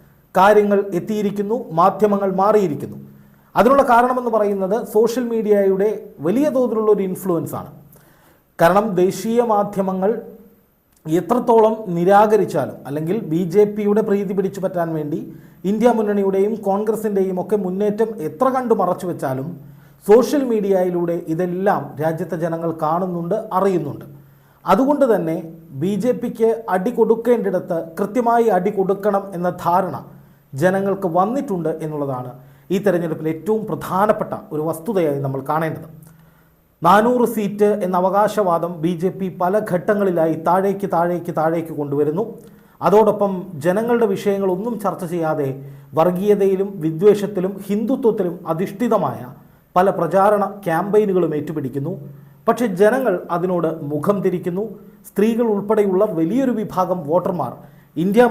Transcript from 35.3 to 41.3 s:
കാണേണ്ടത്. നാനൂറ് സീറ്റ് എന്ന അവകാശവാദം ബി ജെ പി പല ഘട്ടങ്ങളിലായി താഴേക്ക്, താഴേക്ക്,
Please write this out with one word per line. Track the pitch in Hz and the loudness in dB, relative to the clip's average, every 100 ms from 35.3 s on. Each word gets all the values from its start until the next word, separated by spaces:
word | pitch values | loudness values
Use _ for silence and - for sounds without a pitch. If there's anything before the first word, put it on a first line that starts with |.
| 135 135 | -6 -4
കാണേണ്ടത്. | 151 160 - - - - - _ _ _ _ _ - 156 | -2 -2 -6 -12 -20 -20 -20 _ _ _ _ _ -2 4
നാനൂറ് | 202 233 247 233 | 6 6 2 2
സീറ്റ് | 214 202 208 | 0 -4 2
എന്ന | 208 208 180 180 | 2 2 0 0
അവകാശവാദം | 185 196 208 208 190 170 170 175 | 2 2 2 2 0 0 -2 -4
ബി | 160 170 | -4 -2
ജെ | 185 190 | -4 -4
പി | 190 - | -8 -2
പല | 180 208 208 | 0 0 0
ഘട്ടങ്ങളിലായി | 175 - 202 196 170 160 156 170 | -4 0 0 2 2 0 0 0
താഴേക്ക്, | 185 196 196 190 | 2 2 -2 -2
താഴേക്ക്, | 175 175 175 175 | 0 0 -2 -4